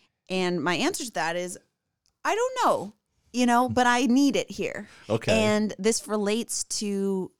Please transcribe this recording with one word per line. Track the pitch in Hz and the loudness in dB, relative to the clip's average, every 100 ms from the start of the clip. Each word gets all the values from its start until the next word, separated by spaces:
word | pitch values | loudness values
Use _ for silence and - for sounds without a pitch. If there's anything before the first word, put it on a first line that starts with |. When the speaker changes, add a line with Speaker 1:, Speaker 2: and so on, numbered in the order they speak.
| _ _ - | _ _ -6
Speaker 1:
And | 185 180 175 | -2 0 0
my | 156 170 | 0 0
answer | 277 381 254 | 0 -2 -6
to | |
that | 180 160 175 | -4 -4 -4
is, | 180 - _ _ _ _ _ _ 294 | -6 -12 _ _ _ _ _ _ -2
"I | 415 | 0
don't | 508 523 294 | -2 0 0
know, | 117 196 - _ _ _ | 0 -4 -14 _ _ _
you | 233 247 | 0 4
know, | 240 254 | 4 2
but | 247 240 | 2 2
I | 240 262 | 4 4
need | 254 277 180 | 4 4 2
it | - | -2
here." | 202 170 - 208 - - | -4 -6 -6 -14 -12 -4
Speaker 2:
Okay. | - - | -2 2
Speaker 1:
And | 220 214 214 214 - | 2 4 2 0 -2
this | 214 233 - | 0 0 -2
relates | 214 202 226 226 - - - | -2 0 -2 -2 -6 -6 -6
to | 208 196 196 190 180 | -4 -2 0 -2 -4